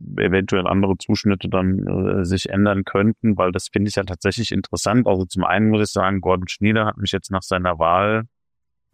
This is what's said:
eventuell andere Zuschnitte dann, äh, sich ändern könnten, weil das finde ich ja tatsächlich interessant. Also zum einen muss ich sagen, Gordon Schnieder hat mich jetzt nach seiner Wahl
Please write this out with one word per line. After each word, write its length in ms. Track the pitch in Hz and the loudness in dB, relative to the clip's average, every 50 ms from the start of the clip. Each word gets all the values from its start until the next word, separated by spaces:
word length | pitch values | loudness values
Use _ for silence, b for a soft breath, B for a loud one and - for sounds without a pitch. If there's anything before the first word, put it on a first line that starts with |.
| - 98 98 | -16 -8 -4
eventuell 500 | 95 101 92 90 95 95 - 101 95 90 | -2 0 2 2 2 0 0 0 0 0
andere 300 | 87 90 98 98 98 92 | 2 2 2 2 2 0
Zuschnitte 540 | - - - 107 - - 104 98 92 - 92 | -2 -2 -2 -2 0 2 0 0 0 -2 -2
dann, 680 | 92 95 92 92 95 95 98 92 92 92 95 98 98 98 | -2 0 0 0 0 0 -2 -2 -2 -2 -2 0 -2 -2
äh, 40 | 90 | 0
sich 240 | 87 95 92 - - | 0 -2 -2 -2 -2
ändern 360 | 98 98 104 104 98 98 95 | 0 2 2 2 2 0 -2
könnten, 520 | - - 98 101 110 107 - - 110 101 | -2 0 2 2 2 0 2 0 0 2
weil 160 | 92 92 90 90 | 2 0 0 0
das 160 | 95 - - | -2 -6 -2
finde 200 | - 101 101 104 | -2 -2 -2 0
ich 60 | - | 0
ja 80 | 101 95 | -2 -4
tatsächlich 460 | 92 92 - - 98 - 120 107 - | -4 -8 -2 -2 -2 0 0 -4 -2
interessant. 560 | 101 98 - - - 87 - 104 107 127 113 | -4 -4 -4 -4 -6 -4 0 2 2 2 4
Also 200 | 107 98 92 95 | 2 2 0 0
zum 180 | 90 - 92 87 | -2 -2 -2 0
einen 240 | - 90 101 110 107 | 0 2 2 4 4
muss 140 | 107 104 107 | 2 2 0
ich 100 | - - | 0 0
sagen, 300 | 98 92 95 98 95 87 | 0 0 0 0 0 0
Gordon 260 | 92 92 92 90 - | 0 0 0 -2 -6
Schnieder 380 | - - 101 107 110 110 107 | -6 -2 0 0 2 2 0
hat 100 | 107 - | -2 -2
mich 160 | - 98 - - | -4 -4 -4 -4
jetzt 180 | 92 - - | -4 -4 -4
nach 120 | 98 92 - | -6 -6 -2
seiner 360 | - 95 90 90 90 85 82 | -2 -2 0 0 -2 0 2
Wahl 440 | 80 82 87 92 101 104 110 110 113 - _ _ _ _ _ _ _ _ _ _ _ _ | 2 2 4 4 2 2 0 -2 -2 -6 _ _ _ _ _ _ _ _ _ _ _ _